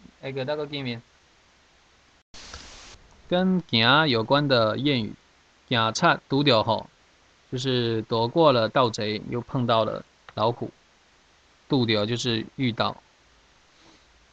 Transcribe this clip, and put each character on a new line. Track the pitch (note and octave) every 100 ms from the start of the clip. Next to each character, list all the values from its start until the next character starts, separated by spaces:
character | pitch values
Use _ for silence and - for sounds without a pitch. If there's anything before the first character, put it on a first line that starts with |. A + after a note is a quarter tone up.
| - _
下 | C#3
个 | C3
再 | C3 D3+
搁 | D3
见 | D3
面。 | C3 A#2 - _ _ _ _ _ _ _ _ _ _ _ _ - - - - - - - - - -
跟 | F3 F#3 F#3 -
行 | A#2 A2+ C#3+ D#3+
有 | A2+
关 | A2 C#3 D3
的 | B2+ A2 G#2+
谚 | C#3 C3
语， | G#2 - _ _ _ _ -
行 | B2 A2+
贼 | A2+ F3 C#3+ -
拄 | C#3
到 | D3 A2+
虎， | G#2+ G#2 - _ _ _ _ _ _
就 | C3
是 | C3 B2+ A#2 A2+
躲 | A2 A#2 A#2
过 | E3+ D#3+
了 | B2 A2
盗 | C#3+ B2
贼， | A2 G#2+ G#2+ -
又 | B2
碰 | A2+ C#3 A#2+
到 | A2+
了 | G#2+ G#2 - _ -
老 | - A2
虎。 | A#2 A2 - _ _ _ _ _ _ _ _ -
拄 | C#3 A#2
到 | G#2+
就 | G#2+ A#2+
是 | B2+ A2+ - -
遇 | C3
到， | A2 G#2 - _ _ _ _ _ _ _ _ - _ _ _ _